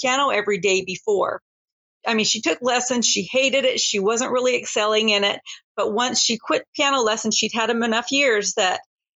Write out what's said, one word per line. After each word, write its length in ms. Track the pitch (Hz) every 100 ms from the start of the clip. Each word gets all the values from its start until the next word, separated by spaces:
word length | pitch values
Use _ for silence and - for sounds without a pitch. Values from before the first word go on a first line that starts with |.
piano 280 | 262 269 277
every 300 | 208 208 196
day 260 | 196 190
before. 580 | 185 180 - 202 175 - _ _ _ _ _ _ -
I 80 |
mean, 100 | 226
she 160 | 214 220
took 200 | 311 330
lessons. 440 | 247 247 247 247 220
She 220 | 208 175
hated 360 | 254 269 269 262
it. 120 | -
She 200 | - 208
wasn't 340 | 196 226 247
really 240 | 247 254 240
excelling 540 | - 233 214 214 220
in 120 | 202
it. 160 | 202 - - - _ -
But 160 | 208
once 260 | 214 247 240
she 160 | - 226
quit 260 | - 311 -
piano 280 | - 277 269
lessons, 340 | 220 220 220 208
she'd 160 | 214
had 160 | 226 220
'em 140 | 233
enough 280 | 233 220 -
years 440 | 277 277 214 202
that 260 | - 185 175 - _ _